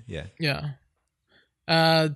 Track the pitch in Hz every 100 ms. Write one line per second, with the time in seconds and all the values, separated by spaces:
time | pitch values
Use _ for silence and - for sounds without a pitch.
0 | - 82 98 - 156 - 147 131 _ _
1 | _ _ _ _ _ _ - 165 160 160
2 | 156